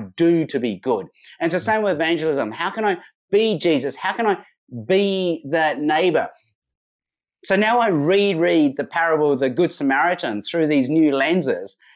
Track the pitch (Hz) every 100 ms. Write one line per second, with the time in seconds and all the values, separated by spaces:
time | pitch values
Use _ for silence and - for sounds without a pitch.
0 | 98 - 170 170 156 131 120 92 127 110
1 | 85 _ - - 165 180 - 220 208 151
2 | 165 170 160 139 110 110 180 226 214 175
3 | - _ - 202 226 175 170 147 131 -
4 | 190 214 220 190 - _ - 120 110 190
5 | 202 190 185 165 139 165 156 147 151 156
6 | 185 143 - - _ _ _ _ _ _
7 | _ _ _ _ - 190 214 240 226 160
8 | 147 196 202 165 175 170 147 135 139 170
9 | 165 156 151 135 135 123 170 - 139 135
10 | 170 180 135 104 - 170 156 147 127 156
11 | 156 135 143 180 135 90 98 - _